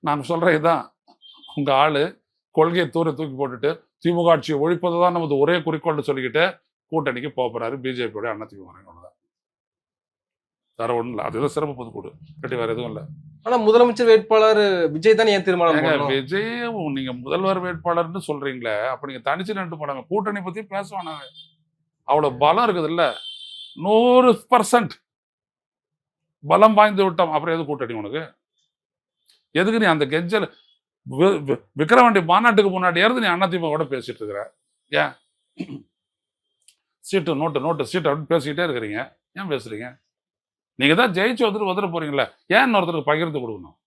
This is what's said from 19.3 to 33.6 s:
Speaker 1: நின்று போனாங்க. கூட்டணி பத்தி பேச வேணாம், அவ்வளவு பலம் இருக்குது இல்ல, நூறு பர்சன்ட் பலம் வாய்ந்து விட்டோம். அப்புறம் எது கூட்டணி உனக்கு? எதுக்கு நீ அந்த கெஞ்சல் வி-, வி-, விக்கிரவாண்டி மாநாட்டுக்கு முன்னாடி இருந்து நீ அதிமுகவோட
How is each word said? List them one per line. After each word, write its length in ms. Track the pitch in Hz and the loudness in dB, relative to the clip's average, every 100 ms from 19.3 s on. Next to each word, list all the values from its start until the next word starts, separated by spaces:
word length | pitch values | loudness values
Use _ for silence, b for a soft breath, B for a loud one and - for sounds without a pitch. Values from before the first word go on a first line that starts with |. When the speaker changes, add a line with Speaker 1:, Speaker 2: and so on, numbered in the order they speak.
| 156 185 202 | -4 -4 -6
Speaker 1:
நின்று 220 | 180 160 | -8 -8
போனாங்க. 200 | 147 139 120 | -8 -8 -4
கூட்டணி 300 | 196 208 202 185 | -4 -4 -6 -8
பத்தி 160 | 185 208 | -10 -10
பேச 140 | 196 202 196 | -10 -8 -10
வேணாம், 260 | 170 151 139 - - _ _ _ _ _ - | -12 -14 -16 -20 -20 _ _ _ _ _ 0
அவ்வளவு 300 | 147 147 123 | 2 2 2
பலம் 220 | 147 175 233 | 2 4 2
இருக்குது 240 | 180 156 | 0 -2
இல்ல, 120 | 170 156 110 - - - - - - | 0 -2 -2 -14 -18 -18 -20 -20 -8
நூறு 480 | 175 220 247 254 254 226 - | 0 2 6 6 6 4 2
பர்சன்ட் 420 | 247 208 - 196 - _ _ _ _ _ _ _ _ _ _ _ _ _ _ 143 | 0 4 2 0 -10 _ _ _ _ _ _ _ _ _ _ _ _ _ _ 2
பலம் 260 | 170 214 208 | 6 8 8
வாய்ந்து 240 | 214 196 190 | 4 4 0
விட்டோம். 260 | 165 175 | 2 0
அப்புறம் 200 | 156 160 165 | 0 -2 -4
எது 80 | 147 | -4
கூட்டணி 240 | 143 123 117 | -6 -6 -8
உனக்கு? 200 | 104 135 156 _ _ _ _ _ _ _ _ _ _ _ _ 151 | -8 -10 -12 _ _ _ _ _ _ _ _ _ _ _ _ -2
எதுக்கு 200 | 185 226 | 0 2
நீ 60 | 214 | 2
அந்த 100 | 156 143 | 2 0
கெஞ்சல் 340 | 151 175 214 185 b b b _ _ - 131 | -2 -2 -4 -4 b b b _ _ -14 0
வி-, 220 | 185 180 143 | 2 2 -2
வி-, 140 | 131 _ - | -6 _ -6
விக்கிரவாண்டி 400 | 156 240 247 196 165 | 2 6 6 4 4
மாநாட்டுக்கு 400 | 180 240 214 202 | 4 4 4 2
முன்னாடி 300 | 185 180 170 | 2 0 2
இருந்து 200 | 202 254 | 2 2
நீ 60 | 214 | 0
அதிமுகவோட 520 | 175 190 180 | 0 0 -2